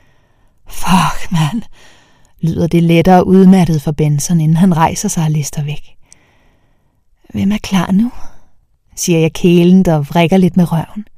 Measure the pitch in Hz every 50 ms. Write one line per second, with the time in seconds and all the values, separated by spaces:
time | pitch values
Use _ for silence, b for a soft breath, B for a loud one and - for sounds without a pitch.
0 | _ _ _ _ _ _ _ _ _ _ _ _ _ - - - - 175 180 185
1 | 156 147 - - - - 196 160 160 143 214 240 - b b b b b b b
2 | b b b b b b b b - 160 - - 170 160 - 170 170 165 165 165
3 | 165 185 185 180 - 185 185 190 196 185 190 190 175 151 160 151 - 160 151 -
4 | 151 147 147 147 - - 175 165 156 151 165 160 185 190 175 160 165 - 180 -
5 | - 202 - 180 160 156 151 156 139 - - 156 143 147 147 - - - - -
6 | - _ - _ _ _ _ _ _ _ _ _ _ _ _ _ _ _ _ _
7 | _ _ _ _ _ _ - 208 202 196 208 214 - - 196 185 - - 190 190
8 | 233 247 b b b b b b b b b b b _ _ _ _ _ - -
9 | - - 170 160 160 160 - - - 180 170 175 170 180 185 190 185 185 160 151
10 | 143 - - 170 170 156 185 190 180 175 - 180 175 160 165 151 - - - 214
11 | 208 - -